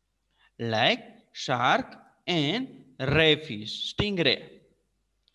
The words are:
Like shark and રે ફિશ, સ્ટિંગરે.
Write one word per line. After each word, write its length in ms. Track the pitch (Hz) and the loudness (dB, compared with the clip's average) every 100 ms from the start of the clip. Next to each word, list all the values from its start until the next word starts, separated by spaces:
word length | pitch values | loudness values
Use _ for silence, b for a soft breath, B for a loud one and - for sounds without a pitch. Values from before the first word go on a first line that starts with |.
| _ _ _ b b - | _ _ _ b b -8
Like 420 | 117 110 143 240 - - _ - - | -2 2 2 0 -6 -20 _ -10 -4
shark 380 | 123 131 220 - - _ _ - | 0 2 2 -2 -14 _ _ -4
and 380 | 170 143 226 262 - - - | 0 0 -2 -6 -14 -18 -6
રે 340 | 135 147 160 | 0 4 4
ફિશ, 560 | 147 - 107 107 - - | 4 0 -10 -10 -10 -8
સ્ટિંગરે. 720 | - 208 185 139 - - - _ _ _ _ _ _ _ | -4 -2 2 2 0 -4 -20 _ _ _ _ _ _ _